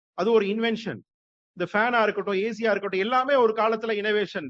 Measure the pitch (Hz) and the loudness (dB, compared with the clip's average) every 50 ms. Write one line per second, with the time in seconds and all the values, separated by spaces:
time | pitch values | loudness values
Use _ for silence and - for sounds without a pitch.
0 | _ _ _ - 185 220 233 220 202 190 208 226 226 233 226 - - 190 127 98 | _ _ _ -2 2 4 4 4 4 2 0 -2 -2 -2 -2 -2 -4 -8 -8 -8
1 | - _ _ _ _ _ _ _ _ _ _ 180 180 170 - 208 226 247 240 233 | -12 _ _ _ _ _ _ _ _ _ _ -6 -6 -2 0 0 2 2 2 2
2 | 214 214 202 202 185 202 202 190 202 233 226 214 226 226 202 196 196 202 190 185 | 2 2 0 -2 -4 -2 -2 -2 -2 -4 -4 -2 0 0 0 0 -2 -2 -2 -2
3 | 190 226 254 254 254 269 285 262 240 220 220 226 214 226 226 220 226 220 214 208 | 0 0 2 0 2 2 4 4 4 4 2 2 0 0 0 -2 -2 -4 -4 -2
4 | 202 214 208 208 202 170 - 190 160 131 | -2 0 0 0 -2 -2 -4 -8 -10 -10